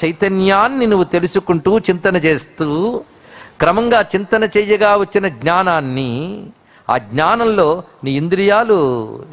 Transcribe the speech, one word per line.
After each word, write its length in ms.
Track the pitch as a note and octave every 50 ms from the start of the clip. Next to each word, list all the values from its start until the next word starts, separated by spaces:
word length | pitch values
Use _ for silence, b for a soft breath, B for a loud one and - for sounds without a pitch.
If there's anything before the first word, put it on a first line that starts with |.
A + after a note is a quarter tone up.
| E3
చైతన్యాన్ని 800 | D#3+ E3 - G3+ G3 F#3+ F#3+ F#3+ F#3+ G3 G3 A3 B3+ C#4 C4 A#3+
నువ్వు 180 | A3 G#3 F#3 F3
తెలుసుకుంటూ 760 | - - F3 F3+ F3 - F#3+ F#3+ - F3 D#3+ - F#3 G#3+ A3+
చింతన 360 | - - F3+ E3+ F3 G3 F3+
చేస్తూ, 880 | F3 D3 D#3+ D3+ - - - - - D#3+ D3 D3 D#3+ G3 A#3 B3 - - - B B B B B B B B B -
క్రమంగా 420 | D3+ E3 F#3 G#3+ A#3 A#3+ A#3 A3
చింతన 420 | G3+ - - F#3+ G3+ - A3+ A3 A3
చెయ్యగా 520 | G#3 - G#3 G#3 G3+ G#3+ F#3+ G#3+ G#3 G#3
వచ్చిన 320 | G#3 G3 - - G3+ G3
జ్ఞానాన్ని, 1160 | F#3 C3+ A2+ B2+ D#3+ F3 F#3 F#3+ F#3 E3+ D#3 C#3 C3 B2+ C3+ C3 B2 A#2 C3 D#3+ F#3 G#3 G#3 G3 A3 - b b b b b b -
ఆ 80 | A#2+
జ్ఞానంలో 840 | B2+ A2 G2+ A#2 C#3+ D#3 F3+ A3+ A#3 A#3 A3 G#3+ G3 E3 D3+ E3 F3+ F3 - - _ C3+
నీ 80 | C3+
ఇంద్రియాలు, 1000 | C3+ C#3+ D#3+ E3+ F#3+ F#3 G3 G3+ G3+ A3 A#3+ A3 G#3 F3+ C#3+ C3 B2 A#2 A2 G#2+ A2 - - D#3